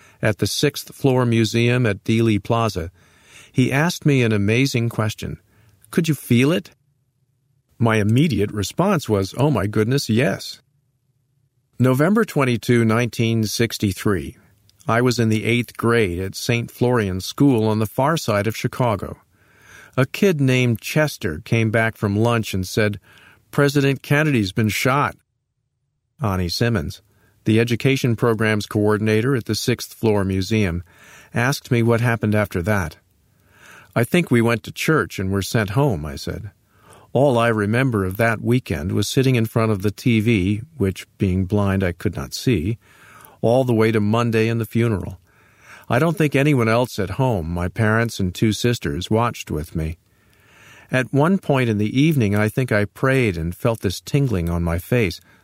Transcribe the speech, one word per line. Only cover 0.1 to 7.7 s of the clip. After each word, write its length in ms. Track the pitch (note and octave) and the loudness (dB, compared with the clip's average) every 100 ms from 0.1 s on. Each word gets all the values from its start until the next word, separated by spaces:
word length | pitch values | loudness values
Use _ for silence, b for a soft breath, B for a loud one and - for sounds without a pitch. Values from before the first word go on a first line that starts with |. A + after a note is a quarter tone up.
| b | b
at 160 | A2 - | -2 0
the 80 | G#2 | -2
sixth 480 | - D3 - - | 0 -2 -2 -10
floor 320 | - C#3 B2+ A#2+ | -2 0 2 2
museum 580 | A#2 A2 A2+ A#2+ B2 A#2+ | 2 2 2 2 2 0
at 180 | G2 | -2
Dealey 380 | - A2+ A#2 G#2 | -2 2 2 0
Plaza, 480 | - A#2 A2+ F2 E2+ B B B B B B | 0 0 0 -4 -8 B B B B B B
he 220 | - B2+ | 0 0
asked 340 | C3+ E3 - D3+ | 2 0 0 2
me 160 | C3+ | 2
an 100 | A#2 | 2
amazing 560 | G#2+ G2+ A#2 C3+ B2 A#2 | 2 2 2 0 0 -2
question. 520 | - A2+ - - D3+ _ b b b b | -2 -4 -4 -10 -12 _ b b b b
"Could 160 | - D#3+ | -2 0
you 80 | |
feel 380 | D3 - A#2+ C3+ | -2 0 2 2
it?" 180 | F#3 - - _ _ _ _ _ _ _ _ _ | 0 -4 -16 _ _ _ _ _ _ _ _ _